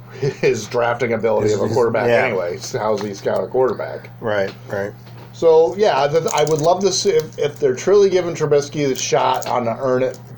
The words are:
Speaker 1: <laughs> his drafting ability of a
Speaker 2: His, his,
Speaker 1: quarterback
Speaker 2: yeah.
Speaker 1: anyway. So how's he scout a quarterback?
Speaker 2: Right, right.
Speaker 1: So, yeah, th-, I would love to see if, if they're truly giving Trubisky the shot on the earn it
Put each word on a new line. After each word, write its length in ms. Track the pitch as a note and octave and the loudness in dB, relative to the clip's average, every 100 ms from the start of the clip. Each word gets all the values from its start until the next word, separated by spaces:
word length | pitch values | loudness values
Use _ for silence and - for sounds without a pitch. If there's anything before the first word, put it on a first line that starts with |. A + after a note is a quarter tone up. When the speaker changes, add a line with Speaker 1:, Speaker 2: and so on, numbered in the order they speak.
| - | -16
Speaker 1:
<laughs> 140 | - | -6
his 460 | C#3+ - D3+ A#2 - | -4 0 0 0 -2
drafting 460 | A#2+ A#2 A#2+ B2 | -2 0 0 -2
ability 380 | A2 A2+ G#2+ G#2 | 0 0 0 0
of 80 | G#2+ | 0
a 20 | |
Speaker 2:
His, 80 | G2+ | 0
his, 60 | A2+ | 2
Speaker 1:
quarterback 320 | A#2 A2 A2 | 2 2 2
Speaker 2:
yeah. 180 | A#2 - | 2 2
Speaker 1:
anyway. 320 | G2 F2 F2+ | -2 -4 -6
So 200 | - A#2+ | -8 -4
how's 220 | G#2+ G#2 | -2 -2
he 120 | G#2 | -4
scout 280 | G2 A#2 G#2+ | -6 -4 -4
a 60 | F#2 | -2
quarterback? 640 | B2+ B2+ G2+ D2+ C#2+ - - | 0 0 0 -8 -10 -14 -8
Speaker 2:
Right, 320 | A#2 G#2 G2 - - | -4 -2 -2 -6 -8
right. 240 | G2+ G2+ - - - - | -6 -6 -10 -20 -20 -20
Speaker 1:
So, 420 | - E3 D#3+ E3 F#3+ | 0 6 6 4 2
yeah, 300 | G#3 C#3 C#3+ | 2 4 2
th-, 240 | D#3+ D#3+ | 0 0
I 100 | D3+ | 0
would 160 | D3+ D#3 | 2 2
love 180 | D#3+ F#3 | 2 2
to 100 | G3 | 0
see 180 | - G#3 | 0 2
if, 280 | D#3 D#3 - | 0 -2 -4
if 200 | D3 - | -6 0
they're 160 | C#3+ - | -2 0
truly 320 | - G3+ G3 | 2 4 4
giving 260 | F#3 F3 | 2 -2
Trubisky 540 | D#3 D3+ D3 C#3 D#3 C#3 | -4 2 2 0 -2 -2
the 60 | |
shot 520 | B2+ - D3 C3 C3 - | -2 0 0 2 -2 -2
on 180 | B2 A#2 | -2 -2
the 100 | A2+ | -2
earn 240 | C3 B2+ | 0 0
it 160 | B2+ - - | 0 -4 -18